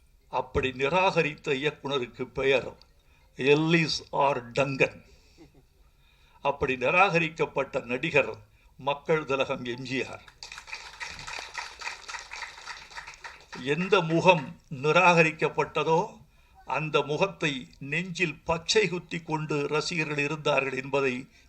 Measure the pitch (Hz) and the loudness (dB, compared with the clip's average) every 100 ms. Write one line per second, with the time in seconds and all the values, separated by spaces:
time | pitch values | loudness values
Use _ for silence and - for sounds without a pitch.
0 | _ _ _ 127 - 147 131 127 139 180 | _ _ _ -6 -2 -2 -2 -2 0 2
1 | 190 165 147 151 156 131 147 - 135 139 | 4 2 0 -2 -4 -2 -2 -4 -4 -2
2 | 117 - 127 - 135 131 - - - _ | -4 -8 -8 -2 2 2 0 -12 -20 _
3 | _ _ _ - 131 147 160 170 156 - | _ _ _ 0 4 4 4 2 2 -4
4 | - 156 139 135 117 120 139 135 139 - | -4 0 2 0 -2 -2 0 0 -2 -4
5 | - - _ - 147 _ _ _ _ _ | -20 -20 _ -20 -20 _ _ _ _ _
6 | _ _ _ _ 143 - 139 131 127 180 | _ _ _ _ -4 -2 -2 0 2 4
7 | 196 165 160 160 147 147 131 135 120 123 | 4 4 0 -2 -2 -2 -4 -4 -4 -4
8 | 165 147 110 104 - _ _ - 135 143 | 2 2 2 -4 -16 _ _ -8 -6 -4
9 | - 160 147 135 131 131 123 120 127 131 | 0 0 0 -2 -2 -4 -6 -8 -6 -6
10 | 104 95 - - - - - - - - | -6 -10 -18 -20 -20 -18 -16 -16 -16 -14
11 | - - - - - - - - - - | -14 -12 -12 -12 -12 -12 -12 -12 -12 -12
12 | - - - - - - - - - - | -12 -14 -14 -14 -14 -14 -16 -16 -16 -16
13 | - - - - - - 127 151 190 196 | -16 -16 -18 -18 -16 -6 -2 -2 4 2
14 | 160 165 180 170 123 - - 131 147 160 | 4 6 6 6 2 -12 -14 -2 2 6
15 | 180 170 156 156 151 156 143 156 151 165 | 8 8 6 2 -2 0 -2 0 2 2
16 | 220 - _ _ _ - - 127 156 147 | 0 -8 _ _ _ -16 -6 -4 0 0
17 | 139 147 190 - 160 131 - - 135 156 | 0 0 0 0 -4 -4 -10 -14 -6 -6
18 | 190 175 170 - - 165 - 220 196 175 | -4 -2 -4 -2 -4 -2 2 2 2 -2
19 | - 175 165 156 151 151 143 151 147 170 | -8 -10 -4 -4 -2 -2 0 -2 -2 -4
20 | 151 147 143 156 151 139 135 131 135 139 | -4 -2 -2 -2 0 0 0 -4 -2 0
21 | 135 123 139 _ | 0 -2 -8 _